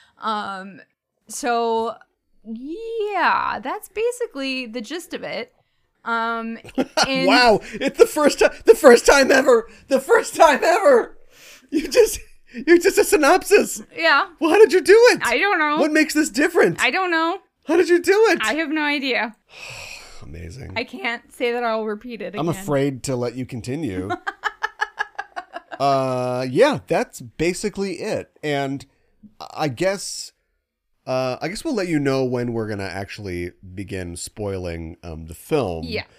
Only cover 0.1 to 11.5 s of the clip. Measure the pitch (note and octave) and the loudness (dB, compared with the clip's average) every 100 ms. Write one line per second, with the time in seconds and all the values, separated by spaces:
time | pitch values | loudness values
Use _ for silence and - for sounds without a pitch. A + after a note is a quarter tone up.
0.1 | - A3 G#3 G3+ F#3+ G3 E3+ _ _ _ | -10 -6 -6 -8 -12 -14 -20 _ _ _
1.1 | _ - - A#3+ A#3 A#3 A3+ A3+ - _ | _ -16 -8 -2 -2 0 -2 -4 -8 _
2.1 | _ _ _ G#3+ A3+ C4+ F#4+ A4+ A4+ G#4 | _ _ _ -16 -14 -12 -12 -8 -6 -4
3.1 | F#4+ C4 F#3+ C2 G#3 B3 G4 - G#4+ A#4 | 0 0 0 -2 -6 -8 -10 -10 -6 -4
4.1 | A#4+ A#4 C#4 C4+ C4 B3 A#3+ G#3+ E4+ - | -4 -8 -8 -6 -6 -8 -12 -10 -12 -12
5.1 | C#4 D#3 F#3+ A#3+ _ _ _ _ _ A#3 | -12 -10 -10 -12 _ _ _ _ _ -6
6.1 | A3+ A3+ A3+ A3+ A3+ - - B3+ - C4+ | -4 -4 -6 -8 -12 -10 -6 -4 -2 0
7.1 | C4+ C4 A#3+ B3 G3+ - A3 C4+ - - | 0 4 6 6 4 0 -4 -2 4 4
8.1 | D4+ D4 - G#4+ - - - C#4+ A#3+ - | 4 0 2 0 2 4 8 8 8 6
9.1 | C#4+ C4+ C4+ C4+ A#3+ - - - C4+ - | 4 6 4 4 2 2 -12 -2 0 2
10.1 | A4+ - - D#4+ B3+ F4 F4 F#4 B3 - | 2 2 4 4 4 2 4 6 4 2
11.1 | - - _ - | -12 -20 _ -20